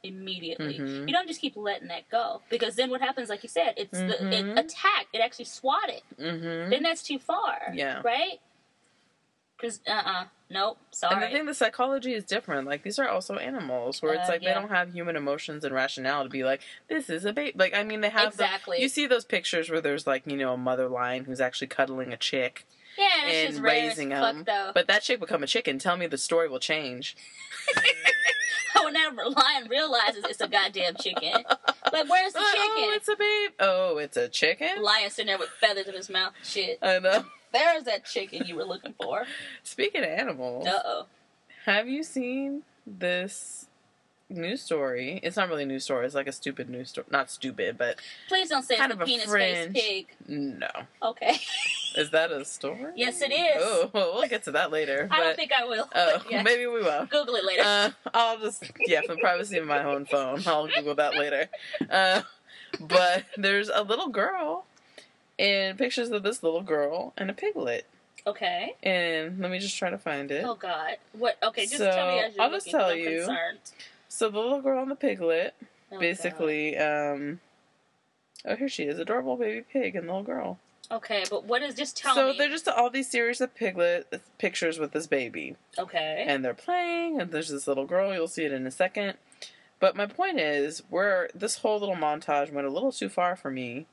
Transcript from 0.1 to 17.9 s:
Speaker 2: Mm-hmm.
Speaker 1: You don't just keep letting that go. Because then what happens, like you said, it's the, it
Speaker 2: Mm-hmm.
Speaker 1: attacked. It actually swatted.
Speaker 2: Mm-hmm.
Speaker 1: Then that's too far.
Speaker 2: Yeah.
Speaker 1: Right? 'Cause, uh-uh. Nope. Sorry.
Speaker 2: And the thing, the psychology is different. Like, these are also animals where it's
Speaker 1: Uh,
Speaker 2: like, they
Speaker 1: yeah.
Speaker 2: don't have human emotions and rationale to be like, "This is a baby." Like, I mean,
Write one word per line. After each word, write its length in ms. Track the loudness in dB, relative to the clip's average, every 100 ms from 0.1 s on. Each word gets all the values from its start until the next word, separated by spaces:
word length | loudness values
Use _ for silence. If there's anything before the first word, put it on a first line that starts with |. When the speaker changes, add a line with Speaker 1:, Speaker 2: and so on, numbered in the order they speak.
| -10 -8 -8 -8 -6 -6 -4
Speaker 2:
Mm-hmm. 300 | -6 -6 -2
Speaker 1:
You 60 |
don't 140 | -2 -2
just 100 | -6
keep 160 | -6
letting 320 | -4 -4 -6 -8
that 220 | -12 -2
go. 320 | -2 -2 -6 _
Because 260 | -2 0
then 140 | 0 0
what 100 | 0
happens, 300 | -2 -2 -6
like 120 | -8
you 40 | -4
said, 260 | 0 0 0
it's 140 | -6 -4
the, 240 | -2 -2 0
it 100 | 0
Speaker 2:
Mm-hmm. 120 | 2 0
Speaker 1:
attacked. 500 | -2 0 2 2 -2
It 60 | -2
actually 260 | -2 -2
swatted. 560 | -14 -4 0 2 0 -6 _ -8
Speaker 2:
Mm-hmm. 500 | -6 -4 -4 -4 0
Speaker 1:
Then 120 | 2
that's 200 | 2 -2
too 160 | -4 -6
far. 520 | -2 0 0 -2 -6
Speaker 2:
Yeah. 280 | -2 -2 0
Speaker 1:
Right? 360 | 0 2 0 -4 _ _ _ _ _ _ _ _ _ _ _ -10
'Cause, 220 | -8 -8 -2
uh-uh. 380 | -2 0 -2 -6 _ _
Nope. 280 | -2 -2 -2 _
Sorry. 220 | -2 2
Speaker 2:
And 100 | 2
the 40 | 2
thing, 160 | 0
the 80 | -2
psychology 600 | 2 0 2 0 0 -2
is 120 | -4
different. 420 | -2 -2 0 -4 -2
Like, 160 | -4
these 160 | -2 -2
are 80 | 0
also 300 | 0 -2 -6
animals 640 | -4 -6 -4 -2 -2 -2
where 120 | 0
it's 140 | 2 2
Speaker 1:
Uh, 60 |
Speaker 2:
like, 80 | 0
they 60 | 2
Speaker 1:
yeah. 120 | 0
Speaker 2:
don't 100 | 2
have 220 | 0 0
human 220 | -4 -4
emotions 480 | -2 -2 -4 -6 -6
and 100 | -2
rationale 500 | 0 -2 -2 -2 -2
to 60 | -2
be 140 | -2
like, 180 | 0 0 -4 -20 -6
"This 200 | -6 -4
is 140 | -4
a 80 | -2
baby." 260 | -2 -4 2
Like, 160 | 2
I 100 | 2
mean, 180 | -2